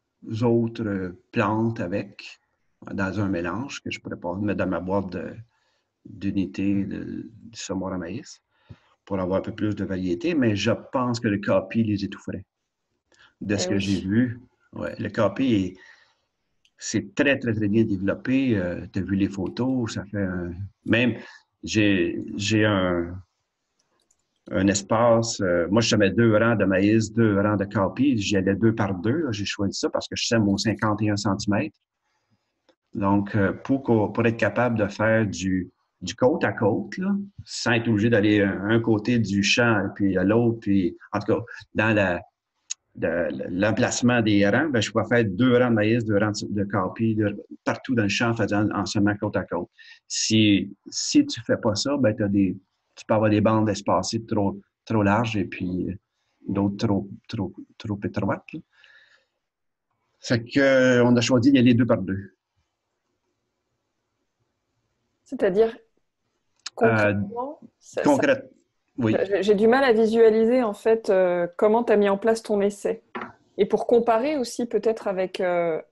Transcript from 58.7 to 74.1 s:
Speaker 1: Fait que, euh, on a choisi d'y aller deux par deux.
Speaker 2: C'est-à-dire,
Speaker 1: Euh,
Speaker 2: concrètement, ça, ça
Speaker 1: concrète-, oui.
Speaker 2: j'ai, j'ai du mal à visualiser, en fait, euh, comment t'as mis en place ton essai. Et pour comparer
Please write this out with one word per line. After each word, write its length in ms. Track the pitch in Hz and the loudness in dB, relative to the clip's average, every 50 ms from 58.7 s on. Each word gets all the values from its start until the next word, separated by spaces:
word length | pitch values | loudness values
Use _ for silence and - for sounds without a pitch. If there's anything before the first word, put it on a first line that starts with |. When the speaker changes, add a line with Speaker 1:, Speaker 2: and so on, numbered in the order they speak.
| _ _ _ _ - - _ _ _ _ _ _ _ _ _ _ _ _ _ _ _ _ _ _ _ _ _ _ _ _ | _ _ _ _ -20 -20 _ _ _ _ _ _ _ _ _ _ _ _ _ _ _ _ _ _ _ _ _ _ _ _
Speaker 1:
Fait 220 | - - 127 117 117 | -4 -2 -2 -2 -2
que, 160 | 117 - 139 | 0 2 4
euh, 460 | 139 135 135 131 127 127 123 120 120 | 4 6 6 6 6 6 6 6 6
on 100 | 123 120 | 6 6
a 60 | 120 | 4
choisi 320 | 117 - 131 123 110 143 139 | 4 4 2 4 6 6 6
d'y 60 | 131 | 6
aller 160 | 120 127 117 | 6 6 6
deux 120 | 113 127 | 4 4
par 140 | 113 117 92 95 | 2 2 0 0
deux. 300 | 95 98 101 98 - _ _ _ _ _ _ _ _ _ _ _ _ _ _ _ _ _ _ _ _ _ _ _ _ _ _ _ _ _ _ _ _ _ _ _ _ _ _ _ _ _ _ _ _ _ _ _ _ _ _ _ _ _ _ _ _ _ _ _ | -4 -6 -6 -8 -12 _ _ _ _ _ _ _ _ _ _ _ _ _ _ _ _ _ _ _ _ _ _ _ _ _ _ _ _ _ _ _ _ _ _ _ _ _ _ _ _ _ _ _ _ _ _ _ _ _ _ _ _ _ _ _ _ _ _ _
Speaker 2:
C'est-à-dire, 520 | _ 277 240 247 196 180 208 226 226 233 - _ _ _ _ _ _ _ _ _ _ _ _ _ _ _ _ _ - _ - 233 | _ -6 0 0 2 4 4 2 2 2 -10 _ _ _ _ _ _ _ _ _ _ _ _ _ _ _ _ _ -18 _ 2 2
Speaker 1:
Euh, 40 | |
Speaker 2:
concrètement, 720 | 226 113 110 - 208 202 - 196 - 226 240 254 285 311 - - - _ _ | 4 4 4 2 2 2 0 -4 -6 -6 -8 -10 -10 -10 -16 -20 -20 _ _
ça, 240 | _ - - - - | _ -10 -8 -2 2
ça 0 | |
Speaker 1:
concrète-, 480 | 294 285 254 - 277 262 - - - _ _ _ _ _ _ _ _ _ - | 2 2 4 4 2 2 0 -2 -16 _ _ _ _ _ _ _ _ _ -2
oui. 160 | 120 107 - - - | 0 0 2 0 0
Speaker 2:
j'ai, 160 | 190 202 170 190 | 0 0 -2 2
j'ai 120 | 214 208 | 2 2
du 120 | 190 220 220 | 4 6 4
mal 160 | 247 269 277 | 4 4 4
à 80 | 254 220 | 4 4
visualiser, 720 | 220 226 214 226 233 226 220 214 220 226 226 247 262 247 | 4 4 2 4 6 6 6 6 6 4 4 4 2 2
en 120 | 208 202 | 0 -4
fait, 360 | - - 226 226 226 226 - | -2 0 0 0 0 2 2
euh, 360 | 190 185 185 180 175 175 175 175 - | 2 4 4 2 2 0 -2 -4 -2
comment 280 | - 233 214 214 233 240 | 2 2 4 4 4 4
t'as 120 | 226 214 | 4 4
mis 120 | 208 202 202 | 4 4 4
en 80 | 196 196 | 2 2
place 240 | - 226 226 226 - | 2 0 0 0 0
ton 180 | - 214 202 | -2 0 0
essai. 420 | 202 202 202 - - 180 185 - _ _ _ - - - - _ _ _ _ - | 0 0 -2 -2 -4 -4 -4 -4 _ _ _ -14 -14 -14 -18 _ _ _ _ -2
Et 80 | 208 | 0
pour 200 | 208 220 202 - | 0 2 -2 0
comparer 500 | - 247 233 233 240 | 4 2 2 4 4